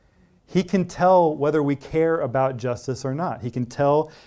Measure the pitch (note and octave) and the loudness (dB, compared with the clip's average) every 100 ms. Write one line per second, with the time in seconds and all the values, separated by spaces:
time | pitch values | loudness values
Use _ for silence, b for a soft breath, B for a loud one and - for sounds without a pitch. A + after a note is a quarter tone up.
0 | _ _ _ _ _ F3 F#3 G3 F3 - | _ _ _ _ _ -4 0 -2 -2 2
1 | F3+ F#3 E3 D3+ D3 D3+ C#3+ C#3 - D#3+ | 4 6 4 2 0 2 0 -2 -2 0
2 | D#3+ E3 C#3 C3 C3+ B2+ B2 A#2+ - A#2+ | 2 0 -2 0 -2 -2 -6 -6 -6 -6
3 | C3+ C3+ F3 A2+ B2 B2+ A#2+ - C#3+ D3 | -6 -4 -4 -6 -6 -6 -6 0 2 2
4 | D#3 B | 0 B